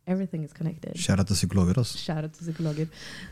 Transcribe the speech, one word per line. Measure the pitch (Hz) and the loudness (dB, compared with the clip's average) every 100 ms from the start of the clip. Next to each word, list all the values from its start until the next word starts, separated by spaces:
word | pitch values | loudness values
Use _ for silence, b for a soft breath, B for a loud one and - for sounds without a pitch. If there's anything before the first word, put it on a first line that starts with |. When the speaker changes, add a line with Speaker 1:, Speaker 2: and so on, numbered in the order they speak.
| - | -4
Speaker 1:
Everything | 185 190 160 | -2 -2 -4
is | 151 | -6
connected. | - 160 - - - | -4 -4 -4 -8 -2
Speaker 2:
Shout | - 98 | 2 4
out | 95 | 4
til | 98 | 2
psykologer, | 87 95 87 92 | 4 4 6 4
altså. | 110 - | 2 -2
Speaker 1:
Shout | - 156 156 | -4 -4 -6
out | |
til | - 170 | -8 -8
psykologer. | 160 160 151 160 B B B B | -2 -2 -2 -4 B B B B